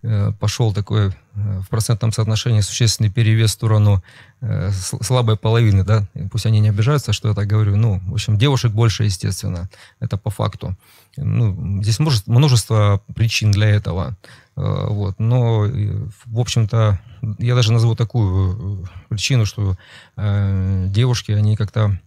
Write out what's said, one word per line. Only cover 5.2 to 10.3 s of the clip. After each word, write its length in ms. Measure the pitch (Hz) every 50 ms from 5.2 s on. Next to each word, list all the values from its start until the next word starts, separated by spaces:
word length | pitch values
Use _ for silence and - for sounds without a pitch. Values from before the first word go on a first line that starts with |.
| 123 113 110
половины, 480 | 104 - 110 113 117 117 107 98 98 92
да. 220 | 90 110 110 104 - _ - 101 95
Пусть 160 | - - -
они 140 | 110 110 107
не 80 | 104 107
обижаются, 420 | 101 101 110 120 151 147 - - 104
что 160 | - - 110
я 60 | 104
так 120 | 95 101 101
говорю. 280 | 104 107 107 101 101
Ну, 240 | 101 117 117 98 92 90
в 60 | 87 -
общем, 240 | 110 - - 107 101
девушек 340 | 120 147 139 123 - 120 101
больше, 320 | 107 117 117 - - 110
естественно. 640 | 107 95 - - 104 95 - - 98 90 87 87 98 - - - - _ _
Это 160 | 120 117 -
по 140 | 98 _ 107